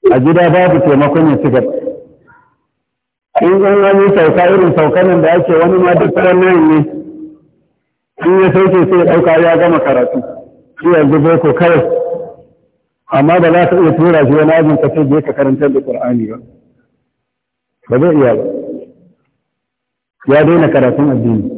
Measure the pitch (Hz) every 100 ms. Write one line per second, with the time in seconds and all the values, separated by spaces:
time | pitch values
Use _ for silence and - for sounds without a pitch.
0 | - 135 139 165 175 175 180 165 156 139
1 | 147 165 156 139 143 127 107 - - -
2 | - _ _ _ _ _ _ _ _ _
3 | _ _ _ - 170 196 196 202 196 196
4 | 196 196 160 180 175 190 180 160 151 180
5 | 185 170 156 170 170 165 170 185 180 170
6 | - - 185 180 185 180 156 156 147 -
7 | - - - - _ _ _ _ _ _
8 | _ - 165 185 190 185 190 185 170 185
9 | 170 170 175 165 170 165 170 160 147 127
10 | 123 131 - - - _ _ - 160 170
11 | 147 151 151 165 160 123 170 160 - -
12 | - - - - _ _ _ _ _ _
13 | _ 135 143 180 170 170 175 180 165 131
14 | 165 160 135 147 156 165 156 147 139 147
15 | 139 151 143 139 135 131 147 131 131 123
16 | 127 120 110 117 - _ _ _ _ _
17 | _ _ _ _ _ _ _ _ _ 123
18 | 170 151 131 110 - - - - - _
19 | _ _ _ _ _ _ _ _ _ _
20 | _ _ - 143 151 170 156 139 127 120
21 | 143 123 117 110 98